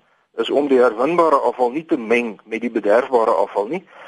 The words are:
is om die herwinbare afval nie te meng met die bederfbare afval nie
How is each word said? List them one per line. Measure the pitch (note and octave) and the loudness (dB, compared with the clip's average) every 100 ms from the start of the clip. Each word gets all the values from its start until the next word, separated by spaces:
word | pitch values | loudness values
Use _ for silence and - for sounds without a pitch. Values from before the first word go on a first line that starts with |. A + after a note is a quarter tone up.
| _ _ _ - | _ _ _ -8
is | A#2 | -2
om | A#2+ D3 | -2 2
die | C3 | 4
herwinbare | B2 G#2+ C#3 F3 D#3+ C#3 | 4 2 -2 2 2 2
afval | A#2+ A#2 B2 | 0 0 -2
nie | C#3 D#3+ | -2 -4
te | D3 | -4
meng | A2 A#2+ A#2+ F#2+ | 0 -2 -2 -8
met | G#2+ A2+ | -10 -8
die | A#2+ | -4
bederfbare | A2+ G2+ A2 C3 B2+ A2 | -4 2 2 2 0 2
afval | F#2 G2 G#2 G#2 | 0 0 -2 -4
nie | F3 - - | -6 -10 -20